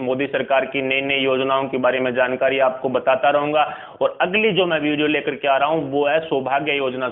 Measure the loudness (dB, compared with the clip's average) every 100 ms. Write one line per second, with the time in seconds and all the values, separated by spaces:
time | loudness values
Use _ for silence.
0 | -2 -2 -2 -2 0 0 0 -2 0 0
1 | 0 0 0 0 0 0 -2 0 0 2
2 | 0 0 0 0 0 2 2 0 -2 0
3 | 0 2 2 2 2 0 0 -4 -12 -2
4 | -2 0 0 2 2 2 0 0 0 0
5 | 0 0 -2 -2 0 2 2 0 -2 0
6 | 2 0 0 -2 0 -2 0 -2 -2 -4
7 | -6